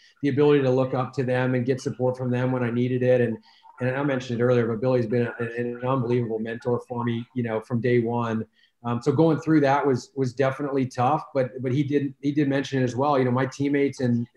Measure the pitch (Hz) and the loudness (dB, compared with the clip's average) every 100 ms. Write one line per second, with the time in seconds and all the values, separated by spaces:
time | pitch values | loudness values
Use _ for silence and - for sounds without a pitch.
0 | _ _ 143 131 147 147 131 127 127 131 | _ _ -2 2 4 4 4 2 0 -2
1 | 127 - 127 127 127 127 120 131 - 110 | -4 -4 -2 0 0 0 0 -2 -4 -2
2 | 127 127 123 123 127 127 120 120 127 127 | -2 -2 -2 -2 0 0 -2 0 0 2
3 | 127 123 117 110 _ _ - - 123 131 | 4 4 2 -2 _ _ -20 -6 -4 -2
4 | 143 131 - 117 123 123 113 110 127 127 | -2 -2 -2 0 2 4 2 0 0 2
5 | 113 123 117 - 117 117 120 120 127 135 | 2 0 -2 -4 -6 -4 -6 -4 -2 0
6 | 117 123 117 110 113 113 123 120 - 120 | 0 0 0 -4 -6 -6 -4 -4 -4 -6
7 | 120 117 120 127 117 110 - 120 123 123 | -4 -4 -4 -6 -4 -4 -4 -2 2 2
8 | 113 120 117 110 110 _ _ _ 117 120 | 2 0 -2 -2 -6 _ _ _ -6 -4
9 | 147 135 160 156 156 156 139 139 143 123 | 0 4 4 2 2 4 4 2 2 0
10 | - 135 131 - 135 131 143 139 127 - | -2 -4 -4 0 -2 -2 -4 -2 -2 0
11 | 123 156 - 135 123 - 127 131 135 143 | 0 0 -2 -4 -4 -4 -4 -2 0 0
12 | 139 - 143 143 139 139 131 135 127 113 | -2 -4 -4 0 0 0 -2 0 0 0
13 | 147 139 127 123 131 - 143 143 139 - | 0 2 2 0 -2 -2 -2 0 0 0
14 | 123 120 120 | 0 0 -2